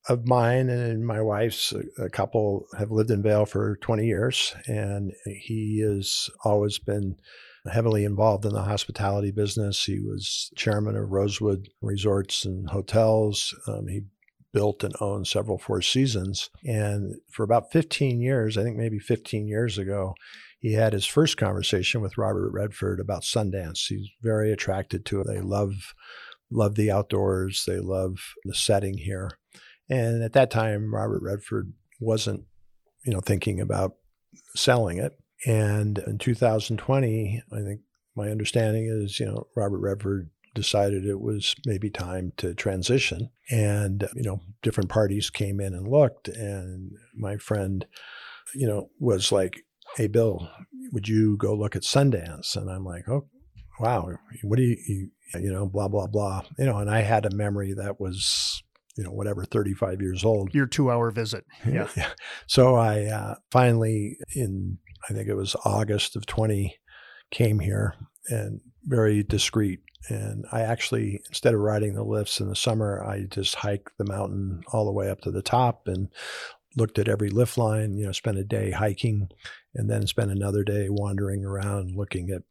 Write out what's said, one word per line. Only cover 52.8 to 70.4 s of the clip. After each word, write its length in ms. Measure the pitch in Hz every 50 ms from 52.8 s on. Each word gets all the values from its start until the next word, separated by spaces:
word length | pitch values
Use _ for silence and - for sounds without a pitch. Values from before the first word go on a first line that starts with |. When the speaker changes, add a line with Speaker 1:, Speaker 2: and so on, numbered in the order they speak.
| 95
Speaker 1:
like, 240 | 92 85 85 87 -
"Oh, 200 | 123 143 143 _ _ 269 - _ _ - - - - -
wow, 300 | 113 113 123 101 - 90 85 - _ - - -
what 140 | - 101 107
do 60 | 120
you, 140 | 131 120 117 - -
you, 240 | - 104 98 95 - _ _ _ - - 87
you 120 | 95 98
know, 140 | 92 92 101
blah, 220 | 95 95 101 101 98
blah, 180 | 101 104 92
blah." 360 | 104 104 104 104 98 95 92 - - - -
You 80 | 131
know, 120 | 135 110 98
and 120 | 104 101
I 100 | 107 113
had 260 | 107 104 113 110 104
a 80 | 104 95
memory 400 | 104 104 101 101 101 98 95 98
that 240 | 98 98 101 98 _
was, 640 | 98 92 90 92 - - - - - - - - _ _ _ _ _ _ -
you 80 | - 101
know, 80 | 87
whatever, 320 | 95 101 101 104 101 98 95
thirty-five 560 | - - 110 104 98 98 - - 95 92 98
years 240 | 98 92 92 90 92
old. 300 | 113 110 104 95 92 -
Speaker 2:
Your 120 | 147 139
two-hour 460 | 120 - - 143 127 120 120 117 113
visit. 320 | 101 117 113 107 120 - - _ -
Speaker 1:
<laughs> 100 | - -
Speaker 2:
Yeah. 240 | 113 135 117 107 104 -
Speaker 1:
Yeah. 140 | - - - - - - - - - -
So 280 | - - 131 123 127 127
I, 300 | 117 117 110 107 107 104
uh, 300 | 107 107 104 101 104 107 - _ _
finally, 680 | - 127 127 123 117 113 113 110 110 107 104 107 - - - - -
in, 440 | 139 123 98 95 98 95 92 95 90 _ _ - - - -
I 40 |
think 160 | 104 104 98 101
it 80 | 104
was 180 | 98 98 98 - - -
August 520 | 107 101 107 107 104 104 104 - - -
of 100 | 107 104
twenty, 500 | - - - 110 110 104 98 98 87 - _ _ _ - - - - - - _ _
came 300 | - - 123 110 107 101
here 340 | - 101 98 101 104 104 - - - _ _ _ - -
and 320 | 120 110 104 104 107 104 _ - _ _ -
very 380 | 147 127 113 110 107 104 104
discreet. 580 | 104 - 107 98 - - - 110 104 98 92 - _ - _ - - -
And 380 | 117 104 104 104 104 107